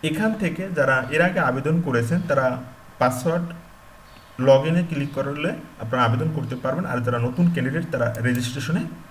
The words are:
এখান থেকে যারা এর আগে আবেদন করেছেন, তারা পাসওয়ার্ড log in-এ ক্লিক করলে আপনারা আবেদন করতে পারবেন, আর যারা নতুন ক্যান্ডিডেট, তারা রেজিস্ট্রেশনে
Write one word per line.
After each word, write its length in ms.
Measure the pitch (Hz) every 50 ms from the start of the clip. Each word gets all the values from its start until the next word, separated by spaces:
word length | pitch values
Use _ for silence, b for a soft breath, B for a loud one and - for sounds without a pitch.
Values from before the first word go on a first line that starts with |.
| - 156
এখান 220 | 156 160 214 220 214 -
থেকে 220 | 196 170 - - 190 196 175
যারা 180 | 151 139 131 131 127 123 123 147
এর 60 | 156 170
আগে 120 | 185 180 185 156 131
আবেদন 260 | 127 135 135 151 165 170 170
করেছেন, 320 | 143 123 117 117 117 165 180 170 -
তারা 160 | 143 135 131 127 123 127 - - - - - - - -
পাসওয়ার্ড 480 | 135 127 127 - - 165 165 175 175 170 - - - - - - - - - - - - - - - - - - 127
log 160 | 135 135 135 143 160
in-এ 140 | 170 175 175 165
ক্লিক 220 | 165 143 139 143 -
করলে 320 | - - 139 143 147 156 175 165 - - - - - 110
আপনারা 180 | 113 127 127 120
আবেদন 220 | 113 113 120 156 160 156
করতে 180 | 147 120 - 131 123 -
পারবেন, 220 | 131 139 165 190 -
আর 60 | 123 123 117
যারা 140 | 123 120 117 120
নতুন 180 | 123 127 - 175 170 -
ক্যান্ডিডেট, 320 | 139 127 135 143 165 170 - -
তারা 140 | 127 117 117 117 113 113
রেজিস্ট্রেশনে 560 | 123 123 123 120 - - 143 - - 160 214 - - - - - -